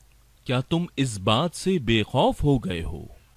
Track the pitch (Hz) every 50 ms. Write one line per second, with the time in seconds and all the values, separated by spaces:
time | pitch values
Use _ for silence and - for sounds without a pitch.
0 | _ _ _ _ _ _ _ _ - - 127 123 131 - 165 165 175 175 - -
1 | 135 127 107 98 92 110 107 117 160 175 - - - 185 190 175 123 104 113 110
2 | 104 - - 127 170 247 247 - - 147 143 127 - 95 90 85 80 73 80 76
3 | - - - - - _ _